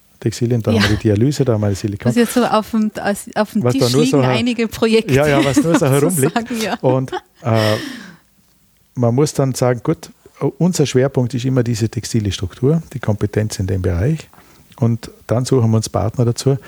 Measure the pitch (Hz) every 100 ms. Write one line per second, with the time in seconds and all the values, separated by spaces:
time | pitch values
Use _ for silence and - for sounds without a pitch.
0 | _ _ 117 - 120 120 110 110 101 104
1 | 110 101 131 143 127 107 104 95 107 101
2 | 226 233 226 254 226 220 208 226 214 -
3 | 196 202 - - 214 214 123 262 123 127
4 | 254 147 127 127 240 240 226 - 226 220
5 | 220 135 151 139 139 131 165 170 147 139
6 | 156 175 135 233 226 233 214 - 135 131
7 | 131 - - _ 127 110 107 110 - -
8 | - - _ _ _ _ _ _ _ -
9 | 120 120 151 - 135 123 123 123 - 165
10 | - - - - 139 - 175 170 139 127
11 | 135 135 120 117 131 131 117 113 113 -
12 | - 117 104 - 92 - 127 165 - 123
13 | - 104 104 - 107 - 95 98 95 85
14 | 117 160 - - - - - - 117 117
15 | - - - 113 127 131 113 110 - 101
16 | 98 - 120 117 135 139